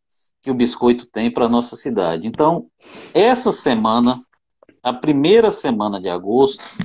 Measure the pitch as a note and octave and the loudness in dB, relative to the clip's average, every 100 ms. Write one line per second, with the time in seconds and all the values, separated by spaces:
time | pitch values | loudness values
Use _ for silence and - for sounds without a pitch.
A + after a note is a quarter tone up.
0 | _ _ _ _ - B2+ A#2+ - B2 A#2+ | _ _ _ _ -6 0 0 2 2 2
1 | - A2 A#2 B2 A#2+ A#2+ A#2 - D3 A2+ | -2 -6 -4 0 0 0 -2 -6 -4 -2
2 | F2 E2 A2+ A#2+ D3+ E3+ - _ - - | -2 -4 -6 0 0 0 -4 _ -20 -20
3 | - D#3 A3 B3 A#3 - - A#2 A2 A#2 | -4 2 2 2 0 -2 -2 0 0 2
4 | A#2+ B2+ - _ _ _ _ _ B2 A#2+ | 2 0 -8 _ _ _ _ _ -6 -4
5 | D3+ C#3+ D3+ A3 A3 - D3 A2 G#2 G2+ | -2 0 4 4 4 0 -4 -2 -4 -4
6 | F#2 F2 F2+ A#2+ C3+ - - - | -6 -6 -2 2 2 0 -12 -12